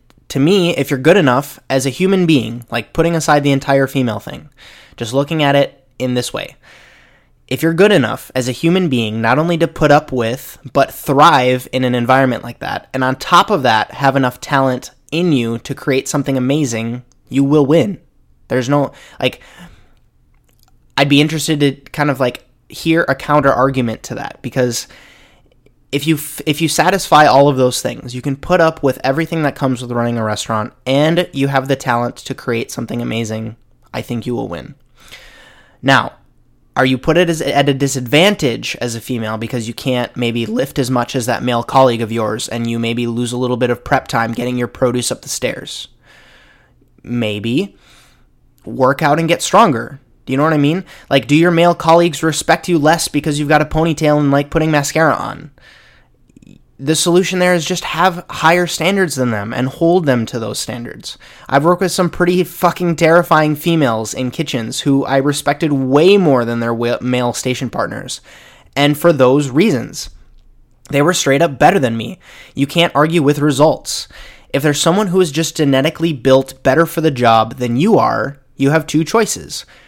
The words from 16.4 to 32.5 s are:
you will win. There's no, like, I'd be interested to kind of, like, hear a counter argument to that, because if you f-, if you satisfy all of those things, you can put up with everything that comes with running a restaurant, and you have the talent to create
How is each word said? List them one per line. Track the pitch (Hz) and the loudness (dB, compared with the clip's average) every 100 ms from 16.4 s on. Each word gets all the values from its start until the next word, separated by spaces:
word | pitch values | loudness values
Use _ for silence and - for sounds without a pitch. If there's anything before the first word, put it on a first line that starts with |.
| 127 147 139 113 113 123 - _ - | 0 0 -2 -4 -6 -8 -12 _ -6
you | 131 | -2
will | 139 151 | 2 4
win. | 135 160 107 - _ _ _ _ - | 4 4 2 -2 _ _ _ _ -6
There's | 131 123 | -4 0
no, | 147 139 - - - | 0 -2 -6 -20 -6
like, | 131 - - - 175 - _ _ _ _ _ _ _ _ _ _ _ | -4 -6 -14 -20 -20 -20 _ _ _ _ _ _ _ _ _ _ _
I'd | - 143 | -2 2
be | 143 | 2
interested | 147 156 151 151 | 2 -2 -2 0
to | 143 135 - | 0 -2 -8
kind | - 147 | -4 -2
of, | 127 | 0
like, | 127 - _ _ _ | -2 -4 _ _ _
hear | - 165 160 170 | -6 -2 0 0
a | |
counter | 135 - 147 135 | -4 0 2 2
argument | - 135 131 117 110 | 2 2 0 -2 -4
to | - | -10
that, | 117 117 - | -10 -10 -12
because | 117 135 123 117 - - - - _ _ _ _ _ _ _ | -8 -2 -2 -2 -10 -16 -20 -20 _ _ _ _ _ _ _
if | 143 147 | -4 -2
you | |
f-, | 151 - - - | -2 -4 -8 -4
if | 147 | -2
you | 160 | -2
satisfy | - 160 190 - 151 151 | 0 2 0 4 4 6
all | 131 143 | 6 4
of | 131 | 4
those | 127 - | 0 0
things, | 120 117 123 | -6 -8 -12
you | 123 | -8
can | 143 | -6
put | 135 - 180 | -6 0 2
up | 160 160 | 2 2
with | 139 - | -2 0
everything | 135 139 160 165 | -2 -2 -2 -2
that | 147 | -2
comes | - 135 123 | -2 -2 -2
with | 123 | -4
running | 120 120 117 | -4 -2 -2
a | |
restaurant, | 110 107 - 110 107 - - | -4 -4 -4 -4 -4 -8 -2
and | 135 151 170 175 | 2 2 0 -2
you | 135 139 | -2 0
have | 139 131 | 0 0
the | - | -2
talent | 139 120 120 - | -2 -2 -2 -6
to | - | -12
create | - - | -10 -6